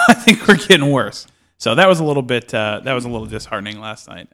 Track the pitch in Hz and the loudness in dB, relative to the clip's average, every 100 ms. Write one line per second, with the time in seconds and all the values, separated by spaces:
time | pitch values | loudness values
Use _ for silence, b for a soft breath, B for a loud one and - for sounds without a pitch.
0 | 679 - - - - 190 - 175 143 135 | 4 4 2 2 2 2 4 2 4 0
1 | 110 - - _ _ - 117 120 190 170 | -2 -8 -20 _ _ -8 -2 2 4 4
2 | 156 143 123 123 - 117 107 104 131 127 | 0 -2 -2 -4 -4 -4 -4 -6 -6 -6
3 | 120 117 107 107 - 107 104 107 107 107 | -6 -8 -10 -12 -8 -10 -10 -14 -14 -16
4 | - 87 - | -18 -20 -20